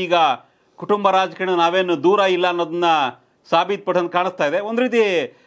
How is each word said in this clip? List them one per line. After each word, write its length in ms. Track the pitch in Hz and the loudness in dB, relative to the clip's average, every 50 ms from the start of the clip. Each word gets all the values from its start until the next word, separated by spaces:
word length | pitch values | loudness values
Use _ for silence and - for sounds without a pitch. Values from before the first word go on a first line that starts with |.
| 185 | -4
ಈಗ 100 | 170 175 170 160 147 123 - - _ _ _ _ _ _ | 0 2 2 2 2 0 -2 -6 _ _ _ _ _ _
ಕುಟುಂಬ 340 | - 170 165 208 208 202 196 | -12 -4 -2 -2 0 2 2
ರಾಜಕಾರಣ 400 | 185 190 190 180 165 - 190 185 | 2 2 0 0 -4 -6 -4 -2
ನಾವೇನು 520 | 185 175 170 170 175 190 185 180 170 147 139 | 0 2 2 2 2 0 0 0 -2 0 2
ದೂರ 180 | 180 202 202 | 2 4 4
ಇಲ್ಲ 280 | 196 185 185 175 180 180 | 2 2 2 2 0 0
ಅನ್ನೋದನ್ನ 360 | 175 175 170 160 165 175 175 170 160 156 139 123 120 - _ _ _ _ _ - | 0 -2 -4 -4 -4 -2 0 2 2 2 0 -2 -6 -10 _ _ _ _ _ 0
ಸಾಬೀತುಪಡಿಸೋದು 580 | - 165 180 175 202 196 202 185 175 180 175 170 | 0 0 0 0 -4 -6 -4 -2 -2 -2 -2 0
ಕಾಣಿಸ್ತಾ 380 | 180 180 180 185 185 - 208 | -2 -2 -2 -2 -2 -2 -2
ಇದೆ. 140 | 190 190 196 | -2 0 -2
ಒಂದ್ 200 | 202 214 226 226 | -4 -2 -2 -2
ರೀತಿ 540 | 254 254 220 233 220 202 185 165 135 117 - _ _ | -2 0 2 2 2 2 0 -2 -4 -4 -10 _ _